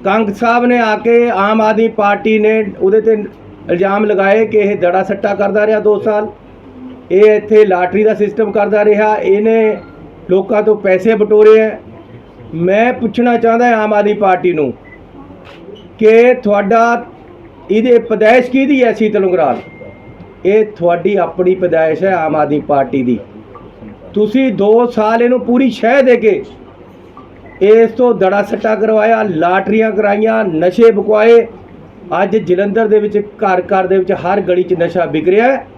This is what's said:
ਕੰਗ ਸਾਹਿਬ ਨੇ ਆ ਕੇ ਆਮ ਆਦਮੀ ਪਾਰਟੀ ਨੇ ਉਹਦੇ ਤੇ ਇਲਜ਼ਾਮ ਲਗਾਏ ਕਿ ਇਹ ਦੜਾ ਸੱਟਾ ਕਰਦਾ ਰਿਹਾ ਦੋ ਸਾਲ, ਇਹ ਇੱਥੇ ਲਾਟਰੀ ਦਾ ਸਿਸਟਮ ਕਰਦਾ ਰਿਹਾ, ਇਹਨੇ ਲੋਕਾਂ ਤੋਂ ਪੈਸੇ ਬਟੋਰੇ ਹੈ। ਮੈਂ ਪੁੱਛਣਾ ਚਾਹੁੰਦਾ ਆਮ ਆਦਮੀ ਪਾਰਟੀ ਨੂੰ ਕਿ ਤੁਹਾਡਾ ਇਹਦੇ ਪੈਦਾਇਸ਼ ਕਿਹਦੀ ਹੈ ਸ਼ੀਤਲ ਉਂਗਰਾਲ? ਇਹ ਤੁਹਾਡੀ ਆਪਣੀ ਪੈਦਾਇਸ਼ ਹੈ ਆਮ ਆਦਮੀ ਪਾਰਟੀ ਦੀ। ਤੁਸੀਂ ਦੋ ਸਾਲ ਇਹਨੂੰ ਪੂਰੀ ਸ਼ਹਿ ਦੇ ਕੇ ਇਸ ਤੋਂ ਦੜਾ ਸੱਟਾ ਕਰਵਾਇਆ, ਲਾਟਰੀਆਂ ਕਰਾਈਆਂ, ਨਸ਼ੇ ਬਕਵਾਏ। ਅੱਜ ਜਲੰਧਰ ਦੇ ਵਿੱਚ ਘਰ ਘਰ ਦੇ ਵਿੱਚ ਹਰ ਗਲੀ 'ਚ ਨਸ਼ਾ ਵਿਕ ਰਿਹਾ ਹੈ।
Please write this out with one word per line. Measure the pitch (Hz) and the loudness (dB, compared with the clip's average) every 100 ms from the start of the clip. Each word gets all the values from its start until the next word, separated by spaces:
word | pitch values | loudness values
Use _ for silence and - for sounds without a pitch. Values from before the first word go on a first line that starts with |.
ਕੰਗ | 196 208 214 | -2 -2 -2
ਸਾਹਿਬ | 196 233 240 247 | -2 0 0 0
ਨੇ | 240 | 0
ਆ | 226 214 | 0 -2
ਕੇ | 233 233 240 | 0 2 2
ਆਮ | 190 202 220 | 0 0 0
ਆਦਮੀ | 214 214 226 | 0 0 -2
ਪਾਰਟੀ | 220 202 202 220 220 | 0 -2 0 0 0
ਨੇ | 214 220 208 | 2 0 -2
ਉਹਦੇ | - 190 220 | -2 0 2
ਤੇ | 214 | 0
ਇਲਜ਼ਾਮ | 220 190 - - - - 175 190 202 214 | -2 -4 -14 -20 -20 -6 -2 -2 -2 -2
ਲਗਾਏ | 196 196 214 214 | 0 2 2 2
ਕਿ | 214 | 0
ਇਹ | 202 202 | 0 0
ਦੜਾ | 175 180 | -2 -2
ਸੱਟਾ | 190 196 208 196 | -4 -4 -4 -2
ਕਰਦਾ | 202 202 214 | -2 0 0
ਰਿਹਾ | 214 | 0
ਦੋ | 208 202 | 0 0
ਸਾਲ, | 220 208 214 - - - - - - - - | 0 -4 -4 -12 -20 -20 -20 -20 -20 -20 -4
ਇਹ | 185 214 | 2 4
ਇੱਥੇ | 214 208 214 208 | 4 2 2 4
ਲਾਟਰੀ | 180 180 190 | 2 0 0
ਦਾ | 214 | 0
ਸਿਸਟਮ | 208 208 208 214 | 0 -4 -2 -2
ਕਰਦਾ | 208 202 208 208 | 0 0 2 2
ਰਿਹਾ, | 208 214 214 | 2 2 0
ਇਹਨੇ | 185 196 220 226 220 196 - - - - - | 0 0 2 2 0 -2 -10 -20 -20 -20 -2
ਲੋਕਾਂ | 185 190 214 | -2 0 -2
ਤੋਂ | 214 208 | 0 0
ਪੈਸੇ | 196 185 202 220 | 0 0 0 0
ਬਟੋਰੇ | 208 214 214 220 | 2 4 6 6
ਹੈ। | 220 - - - - - - - - 160 | 4 -4 -16 -20 -20 -20 -20 -20 -14 -4
ਮੈਂ | 175 202 240 | -2 0 0
ਪੁੱਛਣਾ | 247 226 - 240 240 | -2 -6 -2 0 2
ਚਾਹੁੰਦਾ | 226 226 247 226 | 0 2 2 0
ਆਮ | 214 | 0
ਆਦਮੀ | 208 208 208 | 0 0 0
ਪਾਰਟੀ | 196 180 180 | 0 0 0
ਨੂੰ | 160 139 120 - - - - - - - - - - - - | -2 -4 -6 -18 -20 -20 -20 -20 -20 -20 -20 -20 -20 -20 0
ਕਿ | 214 226 240 247 | 4 6 4 2
ਤੁਹਾਡਾ | 208 202 196 226 233 240 - - - - - - - | 0 -2 0 0 2 -2 -6 -20 -20 -20 -20 -20 -4
ਇਹਦੇ | 208 233 233 | -2 2 2
ਪੈਦਾਇਸ਼ | 226 214 214 247 247 | 0 0 2 2 2
ਕਿਹਦੀ | 254 269 277 | -2 0 0
ਹੈ | 240 | 0
ਸ਼ੀਤਲ | 214 220 208 190 | 0 -2 0 -2
ਉਂਗਰਾਲ? | 180 147 117 - - - - - - - - 175 | 0 0 -2 -8 -20 -20 -20 -20 -20 -20 -6 0
ਇਹ | 214 214 | 0 0
ਤੁਹਾਡੀ | - 170 170 175 196 | -2 -2 0 -2 -2
ਆਪਣੀ | 170 - 180 185 | -4 -2 -2 0
ਪੈਦਾਇਸ਼ | 180 160 160 156 | 0 0 0 0
ਹੈ | 190 185 | -2 -2
ਆਮ | 156 151 | -2 -2
ਆਦਮੀ | 151 147 | -2 -2
ਪਾਰਟੀ | 139 143 131 143 | -2 -2 -2 -4
ਦੀ। | 123 113 - - - - - - - - - | -2 -4 -6 -20 -20 -20 -20 -20 -20 -20 -10
ਤੁਸੀਂ | - 214 247 269 | -4 -2 0 -2
ਦੋ | 180 202 226 240 | 0 2 2 2
ਸਾਲ | 240 214 226 | -2 -2 0
ਇਹਨੂੰ | 240 247 | 0 0
ਪੂਰੀ | 247 240 269 | -2 0 0
ਸ਼ਹਿ | - 226 277 | -2 0 2
ਦੇ | 262 233 | 2 2
ਕੇ | 208 170 - - - - - - - - - - - - | 2 -2 -6 -18 -20 -20 -20 -20 -20 -20 -20 -20 -20 -4
ਇਸ | 196 220 226 | 2 4 4
ਤੋਂ | 226 247 | 0 0
ਦੜਾ | 202 190 202 | 2 0 0
ਸੱਟਾ | 202 208 220 214 | -4 -4 -4 -2
ਕਰਵਾਇਆ, | 220 220 214 226 214 | 0 0 2 0 -2
ਲਾਟਰੀਆਂ | 165 170 190 190 220 220 | -2 0 0 0 0 0
ਕਰਾਈਆਂ, | 196 208 202 220 220 202 | 0 -2 0 0 0 -2
ਨਸ਼ੇ | 156 175 180 233 | -2 -2 4 4
ਬਕਵਾਏ। | 208 202 214 220 233 202 - - - - - - | 4 0 2 4 4 2 -8 -20 -20 -20 -20 -8
ਅੱਜ | 165 196 214 | -4 -2 -2
ਜਲੰਧਰ | 160 180 202 202 220 | -2 -2 0 -2 0
ਦੇ | 208 | 0
ਵਿੱਚ | 208 208 | 0 -4
ਘਰ | 208 - 202 185 | -6 -6 -2 -2
ਘਰ | 180 196 185 | -2 -2 0
ਦੇ | 190 | -2
ਵਿੱਚ | 185 190 | -2 -4
ਹਰ | 165 202 | -2 -4
ਗਲੀ | 175 180 | -2 -2
'ਚ | 180 | -2
ਨਸ਼ਾ | 180 165 180 160 | -2 -2 -2 -4
ਵਿਕ | 151 156 | -2 0
ਰਿਹਾ | 196 240 | 0 0
ਹੈ। | 262 - | -2 -8